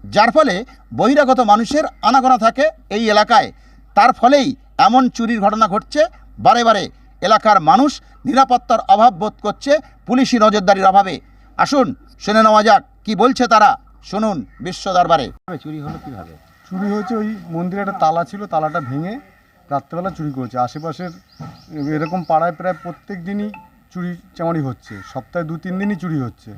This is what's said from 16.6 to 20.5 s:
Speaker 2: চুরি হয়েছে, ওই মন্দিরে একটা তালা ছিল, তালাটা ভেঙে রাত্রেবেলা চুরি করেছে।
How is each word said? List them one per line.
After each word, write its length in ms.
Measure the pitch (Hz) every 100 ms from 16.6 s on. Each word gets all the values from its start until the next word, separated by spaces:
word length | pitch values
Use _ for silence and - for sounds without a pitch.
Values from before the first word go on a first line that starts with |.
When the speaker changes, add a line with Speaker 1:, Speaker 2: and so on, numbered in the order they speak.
| _
Speaker 2:
চুরি 160 | 185 202
হয়েছে, 220 | 208 202 226
ওই 200 | 214 214 170
মন্দিরে 320 | 165 180 196
একটা 120 | 196
তালা 320 | 190 165 160
ছিল, 220 | 175 202 202
তালাটা 340 | 160 156 165
ভেঙে 340 | 131 135 170 240 - _ _ _ _
রাত্রেবেলা 400 | 139 - 165 185
চুরি 220 | 165 151
করেছে। 260 | 135 123